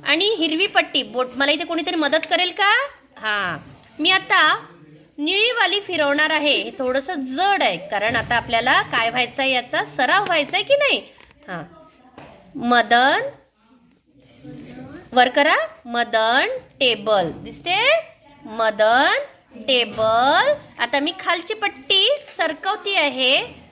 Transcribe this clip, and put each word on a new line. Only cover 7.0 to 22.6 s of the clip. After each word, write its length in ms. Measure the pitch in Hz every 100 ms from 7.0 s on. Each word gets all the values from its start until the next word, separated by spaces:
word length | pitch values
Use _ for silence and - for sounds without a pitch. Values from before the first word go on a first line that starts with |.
| 269
जड 480 | 349 262 262 392 392
आहे, 140 | 254 170
कारण 400 | - 202 214 240
आता 180 | 220
आपल्याला 480 | 240 226 226 247 339
काय 280 | 415 254 233
व्हायचं 320 | 247 233 240
आहे, 100 | 269
याचा 320 | 254 247 320
सराव 400 | - - 262 359
व्हायचा 320 | 392 330 285 349
आहे 80 |
की 100 | 415
नाही? 240 | 571 571 262 - - - _ -
हा, 140 | 175 170 - - _ - - - - - -
मदन, 640 | 240 240 226 240 262 370 539 - _ _ _ _ _ _ _ _ _ - - - - - - 330 -
वर 160 | 247 247
करा, 280 | 285 285 415 640 -
मदन 640 | 240 240 240 226 220 254 392 508 - _
टेबल. 500 | 262 208 208 208 170
दिसते? 720 | - 220 - 339 381 508 640 - _ _ -
मदन 680 | - 220 220 208 220 240 320 494 571 - _
टेबल. 960 | 240 220 254 220 208 220 226 262 339 523 587 - -
आता 220 | 240 277
मी 120 | 302 370
खालची 340 | - 349 330
पट्टी 640 | 440 403 320 - 392 415 571 - -
सरकवती 580 | 330 311